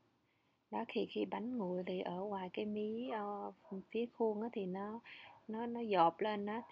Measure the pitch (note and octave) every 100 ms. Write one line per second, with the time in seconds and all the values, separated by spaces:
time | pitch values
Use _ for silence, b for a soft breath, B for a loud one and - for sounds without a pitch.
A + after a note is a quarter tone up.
0 | _ _ b b b b - G#3+ A#3 A3
1 | - G#3+ G3 G3 A3+ B3+ F3+ F3+ F#3 F#3
2 | F#3 F3 G#3 G3 F#3 G#3 G#3+ G#3 G#3+ A3+
3 | B3+ A3+ G3+ G3+ G3+ G3 - G3 - A3
4 | A#3 - A3+ G#3 A#3 A#3 F#3+ F#3 G3+ A3+
5 | B B B B - A3 A#3+ A#3 A#3 F#3
6 | E3 F3+ G#3+ G#3+ G3+ A3 A3+